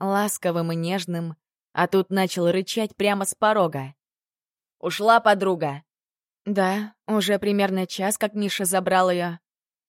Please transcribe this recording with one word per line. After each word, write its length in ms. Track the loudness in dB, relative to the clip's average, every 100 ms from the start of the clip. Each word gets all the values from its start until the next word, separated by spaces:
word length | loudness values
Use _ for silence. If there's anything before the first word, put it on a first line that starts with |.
ласковым 720 | -2 0 -2 -2 -2 -2 -2
и 40 | -2
нежным, 600 | -2 -4 -4 -6 -8 -12 _ _ _
а 140 | -2 2
тут 200 | 2 2
начал 420 | 0 0 2 0
рычать 460 | 0 -2 -4 -4 -2
прямо 300 | 0 0 -4
с 80 |
порога. 600 | 0 2 2 0 -2 -10 -16 _ _ _ _ _ _ _ _
«Ушла 420 | -6 0 4 6
подруга?» 600 | 6 4 2 0 -4 -6 _ _ _ _ _ _ -2
«Да, 480 | 2 2 0 -6 _ -2
уже 320 | 0 2 0
примерно 480 | 2 2 0 0 -4
час, 300 | -4 -4 -2
как 160 | -4
Миша 320 | -2 -4 -2
забрал 460 | -2 0 2 2 2
ее». 280 | 0 -2 -8 _ _ _ _